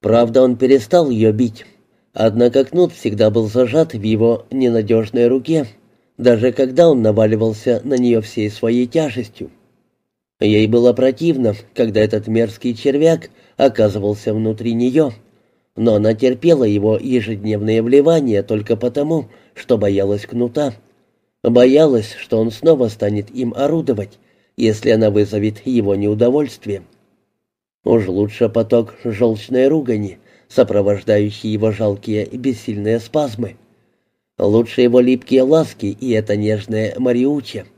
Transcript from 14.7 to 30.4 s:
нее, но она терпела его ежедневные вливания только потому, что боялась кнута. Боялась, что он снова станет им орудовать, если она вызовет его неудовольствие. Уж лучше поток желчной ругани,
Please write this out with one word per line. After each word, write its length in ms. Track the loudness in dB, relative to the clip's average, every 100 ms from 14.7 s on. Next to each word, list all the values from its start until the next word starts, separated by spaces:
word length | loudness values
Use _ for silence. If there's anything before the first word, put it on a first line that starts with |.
нее, 380 | -2 0 0 0 -4 _ _ _ _ _ -2
но 180 | 2
она 200 | 2 2
терпела 500 | 2 0 0 2 2
его 340 | 2 0 0 -2
ежедневные 840 | 0 -2 -2 -8 -6 -4 0 0
вливания 600 | 4 4 4 2 2 -2
только 340 | -2 -6 -2 -2
потому, 520 | -2 -4 -2 -4 -6 -18 _
что 240 | -20 -2 0
боялась 480 | 0 0 -2 -4 -6
кнута. 480 | -4 -4 -2 -4 -6 _ _ _ _ _ _
Боялась, 680 | 0 4 6 6 4 2 -2 -14
что 200 | -6 -2
он 120 | -2
снова 380 | -2 2 2 0
станет 420 | -2 -4 -4 -6
им 220 | -8 -8
орудовать, 640 | -4 -2 -2 -2 -4 -4 _ _ _ _ -4
если 340 | -2 0 0
она 200 | 2 2
вызовет 560 | 2 0 -2 -4 -4 -4
его 280 | -2 0
неудовольствие. 920 | 0 -2 0 2 0 -4 -8 -10 -10 -12 _ _ _ _ _ _ _ _ _
Уж 240 | -2 0 0
лучше 400 | -4 -4 -2 -2
поток 460 | -2 0 0 -2 -8
желчной 640 | -10 -2 -2 -2 -4 0 2
ругани, 500 | 0 -2 -4 -4 -10 _ _